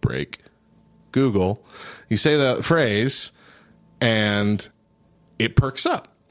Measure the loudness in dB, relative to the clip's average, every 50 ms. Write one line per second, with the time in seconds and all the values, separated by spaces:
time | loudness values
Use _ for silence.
0 | -4 -4 -2 -4 -8 -8 -10 -16 _ -20 _ _ _ _ _ _ _ _ _ _
1 | _ _ -2 0 0 2 2 2 0 0 -2 -4 -8 -16 -20 -20 -18 -18 -18 -16
2 | -8 -4 -2 0 2 2 2 2 2 2 0 0 0 0 0 2 2 2 2 0
3 | 0 0 0 -2 -4 -4 -6 _ -20 -20 -20 -20 -20 _ _ _ _ _ _ -2
4 | 0 2 2 2 2 2 0 0 0 0 0 -2 -4 -8 -20 _ _ _ _ _
5 | _ _ _ _ _ _ _ -4 -4 -2 2 2 0 0 0 -2 -2 0 -2 -2
6 | -4 -10 _ _ _ _